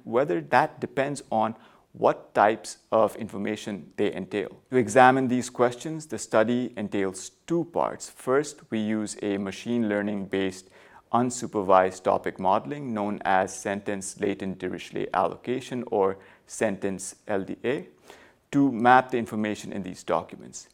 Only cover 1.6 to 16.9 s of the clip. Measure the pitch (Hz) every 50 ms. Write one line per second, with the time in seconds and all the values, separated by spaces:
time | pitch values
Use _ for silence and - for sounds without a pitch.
1.6 | - - _ _ _ _ _ - - 127 156 156 - - _ - 104 107 113 107
2.6 | - - - - _ _ - 110 110 101 - - 113 95 - 98 101 107 107 107
3.6 | - 113 104 90 73 - - - 104 95 - 92 92 - - 104 92 - - -
4.6 | _ _ 127 127 113 104 104 131 127 127 131 135 131 120 123 127 117 - - -
5.6 | 120 123 - - - 160 160 156 156 - 110 107 - - - 110 110 113 120 123
6.6 | 127 110 - - 101 95 110 101 95 95 92 - - - - _ _ - 170 170
7.6 | 160 - - 90 67 53 - - - - - - - 131 127 139 151 151 - -
8.6 | - _ 113 110 107 107 110 110 107 101 - - - 104 101 98 101 98 95 -
9.6 | - 120 120 120 113 104 104 104 101 104 104 98 98 90 - 98 98 95 92 -
10.6 | - - _ - - - - - _ _ - 117 123 127 123 - 120 98 - 110
11.6 | 95 92 95 92 92 95 92 - - 101 95 - - 90 85 - 95 92 98 113
12.6 | - 135 143 147 143 127 113 107 101 104 104 - - 90 98 92 95 95 - -
13.6 | - 107 101 101 101 - 101 98 95 - - - 101 101 98 - 101 95 92 92
14.6 | 92 92 90 82 - - - 101 101 - - 92 95 85 90 - - - 123 131
15.6 | 127 - 135 123 - - - 104 95 95 95 95 - - - _ _ _ - -
16.6 | 117 107 98 95 - 98